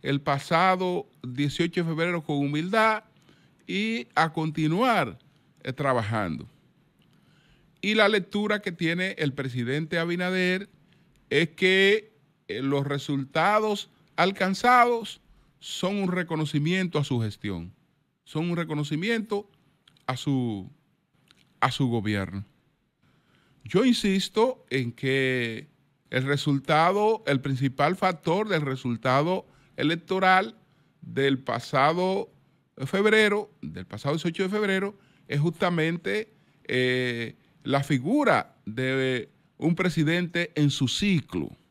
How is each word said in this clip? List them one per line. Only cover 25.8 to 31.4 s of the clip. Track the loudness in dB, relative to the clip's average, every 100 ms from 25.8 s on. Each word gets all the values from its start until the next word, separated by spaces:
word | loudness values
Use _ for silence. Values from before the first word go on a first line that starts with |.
| _ _ _
el | -4
resultado, | 0 0 0 0 2 2 4 2 0 0 0
el | -2
principal | 0 -2 -2 0 0 2
factor | -2 -2 -2 0 0
del | -2
resultado | -2 -4 -4 -2 2 2 2 -2 -6 _ _ -2
electoral | 0 0 -2 2 4 4 2 -8 _ _ _ _
del | -8 0 2
pasado | 0